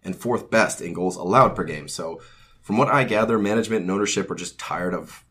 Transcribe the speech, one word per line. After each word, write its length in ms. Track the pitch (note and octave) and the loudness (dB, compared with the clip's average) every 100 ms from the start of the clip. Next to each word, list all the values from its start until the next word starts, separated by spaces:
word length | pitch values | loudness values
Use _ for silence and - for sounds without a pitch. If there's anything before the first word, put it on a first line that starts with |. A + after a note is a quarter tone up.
and 120 | F2+ F#2+ | -8 -6
fourth 360 | A#2 A#2 - | -2 -2 2
best 300 | A2+ F#2 - | 2 2 -2
in 100 | E2+ | -8
goals 240 | E2+ F2+ - | -4 -4 -4
allowed 400 | F2 A#2 A#2+ F2+ | 2 6 6 4
per 80 | |
game. 240 | E2 D#2 C#2+ | -6 -6 -10
So 340 | - E2 - - - - _ | -8 -8 -10 -16 -20 -20 _
from 160 | - G#2+ | -4 2
what 100 | C3+ | 4
I 160 | C#3 | 4
gather, 340 | A2+ G#2+ A2 A2+ | 2 2 2 2
management 440 | G2+ A2 G#2+ A2 | 2 0 0 -2
and 100 | F2+ | 0
ownership 400 | G2 G2+ - F#2+ | 0 0 0 -4
are 40 | E2+ | -6
just 220 | F2 - | -10 -12
tired 360 | - D2+ F2+ | -8 -4 -4
of 320 | F2+ D#2 - _ | -4 -8 -18 _